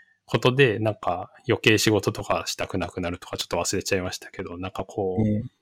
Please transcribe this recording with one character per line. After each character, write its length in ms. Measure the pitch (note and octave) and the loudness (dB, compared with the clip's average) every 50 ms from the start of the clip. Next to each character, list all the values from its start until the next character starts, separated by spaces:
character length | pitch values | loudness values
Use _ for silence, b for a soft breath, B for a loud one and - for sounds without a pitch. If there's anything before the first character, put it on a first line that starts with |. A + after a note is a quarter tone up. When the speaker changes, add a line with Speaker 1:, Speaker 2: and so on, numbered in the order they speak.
| b b b b b | b b b b b
Speaker 1:
こ 140 | - - A#2 | -4 -2 2
と 160 | - B2+ B2+ | 4 4 6
で、 240 | C3+ C#3 A#2+ G2 G#2 | 6 4 4 4 2
な 140 | G#2+ A2 | 0 -2
ん 20 | G#2 | -2
か 360 | - - F#2 F2 F2+ G2 - - - _ | -2 -2 -4 -4 -4 -6 -10 -16 -6 _
余 140 | - G#2+ - | 0 0 4
計 180 | - A#2 G#2+ G2+ | 6 6 6 6
仕 120 | - A#2 | 6 4
事 220 | G#2+ G2 - - | 4 4 2 0
と 100 | G2+ - | -2 -2
か 220 | F#2+ - F#2+ E2 E2 | -2 -2 -2 -2 -2
し 100 | - - | -4 -6
た 100 | - G2 | -6 -6
く 120 | - - F#2 | -6 -4 -4
な 100 | F2 E2+ | -6 -4
く 120 | - F#2 | -6 -6
な 100 | F2 E2+ | -6 -4
る 80 | F2 - | -6 -8
と 100 | - - | -8 -8
か 80 | - | -8
ち 80 | - - | -8 -6
ょ 0 | |
っ 40 | - | -4
と 80 | - E2+ | -2 -2
忘 180 | F2 - - | -2 -2 -2
れ 60 | F#2 | -2
ち 120 | - - G2+ | -2 0 -2
ゃ 40 | F#2 | -2
い 20 | |
ま 120 | F2+ F2+ | -2 -4
し 60 | - - | -8 -10
た 120 | - - | -12 -12
け 120 | - - | -12 -12
ど、 140 | F#2+ F2+ F2 | -10 -10 -10
な 120 | F2 F#2+ F#2+ | -10 -10 -8
ん 20 | |
か 140 | - - - | -8 -8 -10
こ 340 | - - A2 G2 F#2 F#2 A2 | -6 -6 -4 -4 -2 0 0
う、 80 | A2 G#2+ | 2 2
Speaker 2:
え 60 | G#2+ | 0
え。 60 | G#2+ A#2+ - - _ | 0 -4 -6 -12 _